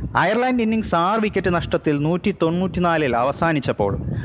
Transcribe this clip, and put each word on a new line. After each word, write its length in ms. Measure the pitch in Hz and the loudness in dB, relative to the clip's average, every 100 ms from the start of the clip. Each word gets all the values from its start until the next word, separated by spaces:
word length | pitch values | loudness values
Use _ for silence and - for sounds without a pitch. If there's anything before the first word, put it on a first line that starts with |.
| - 123 | -2 0
അയർലൻഡ് 480 | 170 226 254 247 | 2 2 0 0
ഇന്നിംഗ്സ് 320 | 220 226 185 170 | 0 0 0 0
ആറ് 260 | 175 220 | 2 0
വിക്കറ്റ് 300 | 214 190 185 | 0 -2 0
നഷ്ടത്തിൽ 420 | 170 - 170 160 143 | 0 0 -2 0 0
നൂറ്റി 320 | 151 175 208 | 0 0 -2
തൊണ്ണൂറ്റിനാലിൽ 840 | - 160 175 185 170 175 160 143 117 | 0 0 0 -2 0 0 2 2 2
അവസാനിച്ചപ്പോൾ 800 | 131 135 165 151 131 120 101 101 - - | 0 2 0 2 0 0 0 -2 -4 -6